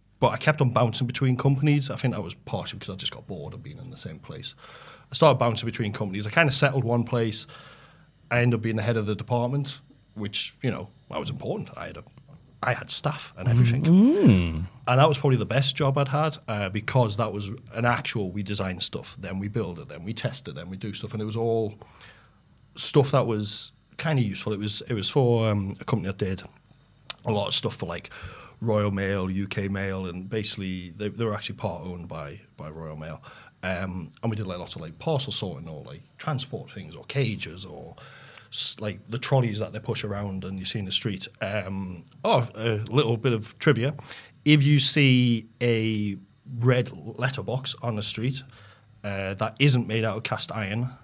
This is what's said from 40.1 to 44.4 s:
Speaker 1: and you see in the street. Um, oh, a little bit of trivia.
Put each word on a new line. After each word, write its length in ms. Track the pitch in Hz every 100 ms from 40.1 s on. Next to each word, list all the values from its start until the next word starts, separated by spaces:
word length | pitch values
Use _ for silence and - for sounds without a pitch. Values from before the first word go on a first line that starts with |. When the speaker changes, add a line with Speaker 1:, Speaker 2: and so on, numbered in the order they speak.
| 98 101 95 95
Speaker 1:
and 140 | 95
you 60 | 92
see 120 | 110
in 60 | 98
the 60 |
street. 360 | - 113 95 - -
Um, 640 | 98 104 95 98 92 87 - -
oh, 240 | - 131 117 -
a 220 | 113 104 110
little 280 | 131 117 117
bit 160 | 131
of 240 | 113 107 -
trivia. 360 | - 117 131 143 - - - -